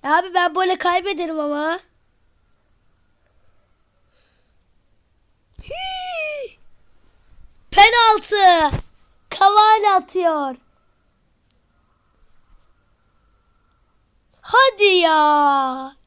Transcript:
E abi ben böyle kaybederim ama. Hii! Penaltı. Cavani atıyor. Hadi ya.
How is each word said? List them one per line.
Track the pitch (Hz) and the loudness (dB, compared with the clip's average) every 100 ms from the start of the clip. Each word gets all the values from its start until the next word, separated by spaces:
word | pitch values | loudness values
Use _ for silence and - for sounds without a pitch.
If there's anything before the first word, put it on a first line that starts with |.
E | 277 | -2
abi | 320 370 | -2 -2
ben | 359 349 | -2 -2
böyle | 320 370 370 | -2 -2 -2
kaybederim | 359 359 370 311 339 320 | -2 -4 -4 -8 -8 -6
ama. | 294 294 311 349 _ _ _ _ _ _ _ _ _ _ _ _ _ _ _ _ _ _ _ _ _ _ _ _ _ _ _ _ _ _ _ _ _ _ _ _ _ _ | -6 -6 -6 -8 _ _ _ _ _ _ _ _ _ _ _ _ _ _ _ _ _ _ _ _ _ _ _ _ _ _ _ _ _ _ _ _ _ _ _ _ _ _
Hii! | - 640 762 762 740 679 622 587 523 - - - _ _ _ _ _ - - _ _ | -18 -12 -10 -10 -10 -10 -10 -10 -14 -18 -20 -20 _ _ _ _ _ -20 -20 _ _
Penaltı. | - 415 480 453 427 - 415 381 339 302 262 - _ _ _ _ | 4 4 6 2 2 0 2 4 4 2 -2 -12 _ _ _ _
Cavani | - 392 415 427 440 415 | 0 2 4 4 4 2
atıyor. | 381 370 359 349 311 277 254 _ _ _ _ _ _ _ _ _ _ _ _ _ _ _ _ _ _ _ _ _ _ _ _ _ _ _ _ _ _ _ _ _ _ _ _ _ _ | 0 -2 -4 -2 -2 -6 -10 _ _ _ _ _ _ _ _ _ _ _ _ _ _ _ _ _ _ _ _ _ _ _ _ _ _ _ _ _ _ _ _ _ _ _ _ _ _
Hadi | - 440 539 466 | -2 2 2 2
ya. | 415 370 339 311 302 294 285 277 269 262 269 277 | 2 2 2 2 2 2 2 0 -2 -8 -14 -18